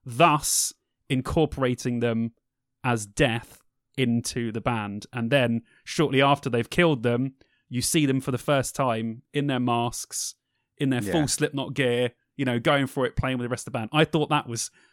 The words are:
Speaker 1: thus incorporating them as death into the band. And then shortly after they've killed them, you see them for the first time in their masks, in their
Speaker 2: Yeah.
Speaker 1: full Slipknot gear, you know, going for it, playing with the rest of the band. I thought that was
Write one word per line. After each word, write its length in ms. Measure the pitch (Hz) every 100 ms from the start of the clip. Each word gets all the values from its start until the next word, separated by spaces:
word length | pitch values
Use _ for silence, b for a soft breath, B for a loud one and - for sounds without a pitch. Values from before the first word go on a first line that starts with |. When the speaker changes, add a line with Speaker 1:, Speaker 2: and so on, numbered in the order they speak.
| 131
Speaker 1:
thus 680 | 120 165 147 - - - - _ _ -
incorporating 920 | 131 127 - 151 139 131 123 131 120
them 340 | 117 113 113 - _ _ _ _
as 220 | 131 117 104
death 560 | - 135 113 - - _ _ _ -
into 540 | 127 117 - 127 117
the 100 | 110
band. 440 | 113 117 104 101 -
And 180 | 123 117
then 300 | 139 120 117 - b
shortly 380 | b - 151 135
after 280 | 139 143 139
they've 200 | 117 117
killed 340 | - 175 139
them, 300 | 120 117 135 - b b b
you 120 | 123
see 240 | 120 170 143
them 140 | 135
for 120 | 135
the 60 | 123
first 380 | - 143 123 -
time 460 | 131 113 113 113 -
in 140 | 143 143
their 120 | 127
masks, 760 | 123 117 117 - - - - - _ _ _ -
in 120 | 135
their 120 | 123
Speaker 2:
Yeah. 100 | 104
Speaker 1:
full 140 | 165 143
Slipknot 460 | - 151 139 135
gear, 380 | 139 127 120 123 - _ -
you 80 | 135
know, 140 | 120
going 280 | 117 143 131
for 180 | - 127
it, 100 | -
playing 220 | 131 131
with 80 | 120
the 40 |
rest 120 | 123 -
of 40 |
the 40 | 127
band. 100 | 110
I 100 | 151
thought 260 | 160 160 147
that 180 | 147 113
was 240 | 117 - b b